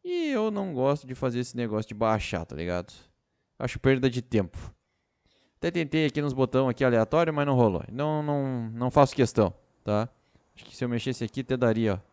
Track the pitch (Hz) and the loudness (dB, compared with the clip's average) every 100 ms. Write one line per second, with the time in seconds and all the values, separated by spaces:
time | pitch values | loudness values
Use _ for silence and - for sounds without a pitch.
0 | 359 349 311 254 220 202 196 131 135 143 | -4 -4 -2 0 -2 -2 -4 0 0 0
1 | 131 127 131 120 123 123 117 107 107 104 | -4 -6 -4 -2 -4 -6 -4 -4 -4 -2
2 | 113 110 - 87 82 71 87 87 87 - | 0 0 0 -6 -6 -8 -4 -4 -6 -18
3 | _ _ _ _ _ _ 131 - 135 131 | _ _ _ _ _ _ -8 0 2 2
4 | 131 123 120 110 90 - - _ _ _ | 2 -2 0 0 0 -8 -16 _ _ _
5 | _ _ _ _ _ _ 170 175 151 160 | _ _ _ _ _ _ -4 -2 -2 0
6 | 151 151 147 131 131 131 131 117 131 117 | 0 0 -2 0 2 2 0 0 2 2
7 | 110 156 165 147 143 131 113 90 - 117 | 2 2 2 0 2 4 4 2 -6 -6
8 | 151 151 151 143 135 127 113 117 123 147 | -4 -2 -2 -2 -2 -4 -6 -4 2 6
9 | 139 - 120 - 98 - _ _ - 104 | 4 4 2 4 2 0 _ _ -2 -2
10 | 113 _ _ _ _ - - - 123 120 | -2 _ _ _ _ -20 -20 -8 -4 -2
11 | 131 123 117 - 127 127 120 110 110 98 | -4 -4 -6 -6 -4 2 2 2 0 0
12 | - | -6